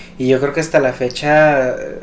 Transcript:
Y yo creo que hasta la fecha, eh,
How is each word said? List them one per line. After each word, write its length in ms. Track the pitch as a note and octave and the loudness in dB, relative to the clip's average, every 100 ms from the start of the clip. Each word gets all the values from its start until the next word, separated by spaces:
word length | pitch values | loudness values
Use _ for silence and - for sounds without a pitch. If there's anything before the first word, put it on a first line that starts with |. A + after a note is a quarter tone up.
| - - | -16 -4
Y 100 | B2+ | 0
yo 120 | C3 | 0
creo 140 | C#3 | 0
que 60 | D#3+ | -4
hasta 180 | D#3 D#3 | 0 0
la 140 | C3 | 0
fecha, 760 | B2 B2 - D3 D3+ D#3 C#3 B2+ | -2 -4 -4 0 4 4 2 0
eh, 60 | - - - | -4 -8 -12